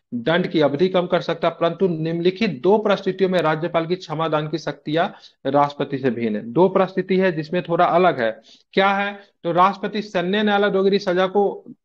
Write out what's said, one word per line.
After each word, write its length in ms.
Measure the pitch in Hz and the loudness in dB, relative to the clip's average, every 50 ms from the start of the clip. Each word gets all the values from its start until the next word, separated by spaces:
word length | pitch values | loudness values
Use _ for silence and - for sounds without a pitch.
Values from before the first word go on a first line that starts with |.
| _ - 123 | _ -12 -10
दंड 340 | 120 117 165 165 175 180 | -4 0 0 2 2 0
की 140 | - - 165 | 0 2 2
अवधि 260 | 147 139 139 139 180 | 2 2 2 2 0
कम 200 | 190 185 180 175 | 2 2 0 0
कर 140 | 175 180 170 | 0 0 -2
सकता 260 | 160 - 165 165 - | -2 -2 -4 -2 -2
है, 60 | 165 165 - | -2 -2 0
परंतु 260 | 170 170 170 170 196 | -2 -2 0 0 -2
निम्नलिखित 760 | 185 170 156 156 160 165 170 170 185 185 - 226 208 151 127 | -2 0 -2 -4 -4 -2 0 0 0 0 0 -2 -2 -2 0
दो 160 | - 180 208 | 2 2 2
परिस्थितियों 520 | 220 214 214 196 185 - 190 185 190 196 180 | 4 2 2 0 0 -2 -4 -2 0 0 0
में 100 | 185 175 | 2 2
राज्यपाल 460 | 156 156 160 156 165 170 170 170 165 | 2 2 0 0 -2 -2 -2 -2 -2
की 100 | 160 180 | -2 -4
क्षमा 320 | 180 - - 151 151 165 | -6 -6 -8 -6 -4 -2
दान 200 | 160 156 151 151 | 0 -2 -2 -2
की 100 | 151 170 | -2 -6
शक्तियां 500 | 160 - 156 147 - - 151 151 165 180 202 202 - - - _ _ - 135 | -6 -6 -6 -10 -8 -6 -4 -2 -2 -2 -2 -4 -12 -20 -20 _ _ -4 0
राष्ट्रपति 460 | 131 143 143 143 143 - 143 135 139 | 2 2 2 2 0 -4 -6 -6 -4
से 140 | 131 127 131 | -2 -2 -2
भिन्न 240 | 110 117 117 110 104 | -2 -2 -2 -4 -4
है। 180 | 104 113 117 117 | -4 -6 -2 2
दो 160 | 160 180 190 | 2 4 4
परिस्थिति 480 | 190 190 190 180 190 190 180 190 190 | 4 2 0 0 -2 -4 -2 0 0
है 140 | 185 190 190 | 0 2 0
जिसमें 320 | 170 156 151 151 170 180 175 | 0 -4 -6 -4 -4 -4 -4
थोड़ा 220 | 170 170 165 175 | -2 0 2 2
अलग 340 | 156 156 170 185 175 151 135 | 4 4 4 4 4 2 2
है। 220 | 117 110 110 - - - - - _ _ - | -2 -2 -4 -6 -12 -20 -20 -20 _ _ -2
क्या 160 | 190 196 196 | 0 2 2
है? 300 | 196 196 202 202 208 196 - _ _ _ - | 2 0 -2 -6 -8 -12 -16 _ _ _ -6
तो 80 | 170 | -2
राष्ट्रपति 500 | 165 175 180 196 196 196 - 208 208 214 | 2 4 4 4 2 0 -6 -6 -6 -6
सैन्य 420 | 202 - - 180 170 180 196 214 214 | -6 -4 -4 -2 -2 0 0 0 2
न्यायालय 260 | 214 202 202 202 202 | 2 2 2 2 2
दोहरी 300 | 180 190 190 196 196 196 | 2 2 2 2 2 0
सजा 280 | 190 190 175 185 185 | 0 0 0 0 0
को, 360 | 185 185 202 202 190 - - - - - _ _ | 2 2 2 0 0 -2 -6 -14 -18 -20 _ _